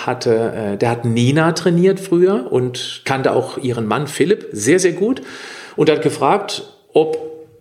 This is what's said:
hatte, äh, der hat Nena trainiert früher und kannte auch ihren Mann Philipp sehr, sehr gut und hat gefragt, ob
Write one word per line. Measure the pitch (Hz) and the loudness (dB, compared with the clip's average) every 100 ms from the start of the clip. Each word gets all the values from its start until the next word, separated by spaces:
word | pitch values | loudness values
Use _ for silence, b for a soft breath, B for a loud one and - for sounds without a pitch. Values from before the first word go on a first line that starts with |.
| - | -6
hatte, | 123 123 113 113 | -4 0 0 0
äh, | 95 104 101 | -4 -4 -2
der | 123 | -2
hat | 120 | 0
Nena | 120 117 120 147 160 | 0 2 2 4 2
trainiert | 165 185 170 185 185 | 2 2 4 4 2
früher | - 170 180 214 254 | 0 2 4 2 0
und | 127 127 123 - - | -2 -2 -4 -10 -8
kannte | - 135 135 | -4 0 2
auch | 110 - - | 0 -2 -4
ihren | 123 117 107 | -4 -2 -2
Mann | 117 147 | -2 -2
Philipp | - 151 220 - | 0 2 2 -2
sehr, | 107 107 180 | -4 2 4
sehr | 180 | 2
gut | 165 208 262 B B B B B - | 2 -2 -2 B B B B B 0
und | 156 | 2
hat | 147 | 2
gefragt, | 143 - 135 196 - - - - _ | 0 0 2 2 0 -10 -12 -20 _
ob | 151 156 - - - - - | 2 2 0 -8 -14 -20 -20